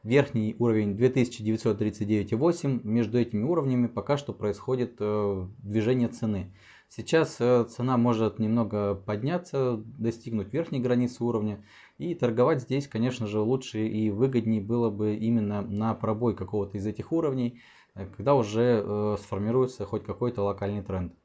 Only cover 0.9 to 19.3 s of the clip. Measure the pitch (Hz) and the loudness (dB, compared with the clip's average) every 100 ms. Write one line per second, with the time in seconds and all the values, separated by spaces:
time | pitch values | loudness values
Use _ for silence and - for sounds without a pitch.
0.9 | 101 127 131 120 - 107 110 117 104 107 | 2 4 4 0 0 -2 0 0 0 -2
1.9 | - 101 107 101 113 165 175 139 123 104 | -2 0 0 0 0 0 0 -2 -2 0
2.9 | 113 107 123 120 104 123 170 135 127 117 | 0 2 2 0 0 0 0 2 2 0
3.9 | 113 101 143 131 101 104 101 - 127 120 | -2 -2 -2 -2 -4 -4 -4 -4 -2 -2
4.9 | - 104 107 101 98 92 - 101 110 107 | -2 -2 0 0 -2 -6 -10 -2 0 2
5.9 | 127 117 - 110 98 92 - - - _ | 2 0 0 -2 -2 -6 -14 -20 -20 _
6.9 | - 110 160 156 - 120 123 113 - 123 | -14 2 2 2 2 4 4 2 -2 0
7.9 | 123 120 110 110 104 107 117 107 104 101 | 4 4 4 2 2 0 2 0 0 0
8.9 | 98 - 104 131 175 175 139 127 113 113 | -2 -4 -2 -2 -2 -4 -2 0 -2 -8
9.9 | - 113 113 123 113 95 147 165 135 123 | -4 -4 -4 -6 -4 -2 -4 -2 -2 2
10.9 | 123 123 - 120 113 107 101 - - - | 2 2 0 0 0 -2 -6 -14 -20 -20
11.9 | - 156 165 120 113 127 151 120 135 139 | -10 -6 0 0 4 4 2 0 -4 -2
12.9 | 110 120 123 107 107 107 135 - 110 110 | -2 -2 -2 -2 0 0 0 -2 -4 -2
13.9 | 107 110 101 135 127 110 110 101 120 113 | 0 0 2 2 2 0 -2 0 0 0
14.9 | 101 107 107 110 117 104 104 95 101 110 | 0 -2 0 0 0 0 -4 -4 -2 -2
15.9 | 107 110 110 120 95 - 107 101 101 104 | -2 -2 0 -2 -2 -4 -4 -4 -4 -6
16.9 | - - 165 160 131 120 123 - - _ | -6 -4 -2 0 -2 -4 -6 -20 -20 _
17.9 | - 95 - 107 139 104 110 120 117 101 | -14 -12 -4 2 2 4 2 4 2 2
18.9 | 104 104 101 - | -2 0 -2 -4